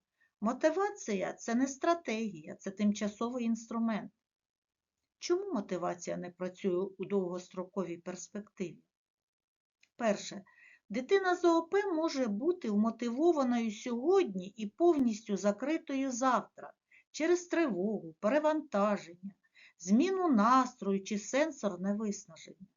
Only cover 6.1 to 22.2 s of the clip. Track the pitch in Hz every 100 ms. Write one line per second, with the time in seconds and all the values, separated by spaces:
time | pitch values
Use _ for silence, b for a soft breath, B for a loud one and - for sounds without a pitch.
6.1 | 170 175 - 180 180 202 175 196 - 175
7.1 | 196 180 180 - 185 180 - 170 170 185
8.1 | 180 - 208 208 - 175 156 _ _ _
9.1 | _ _ _ _ _ _ _ _ - 233
10.1 | 202 - - - b b b b 214 262
11.1 | 392 381 349 349 330 330 392 392 320 320
12.1 | 277 240 202 294 359 226 208 220 226 240
13.1 | 240 339 311 254 240 226 208 254 233 277
14.1 | 392 247 185 185 - 208 - 349 302 240
15.1 | 208 - 196 202 202 269 320 320 269 269
16.1 | 233 262 233 208 - 143 - _ b b
17.1 | - 320 349 - 330 311 175 202 196 160
18.1 | - 202 285 302 311 302 202 208 208 165
19.1 | 175 196 - b b b b 170 220 359
20.1 | 381 359 226 214 262 247 - 196 196 196
21.1 | 202 - 262 320 269 202 175 190 208 220
22.1 | 196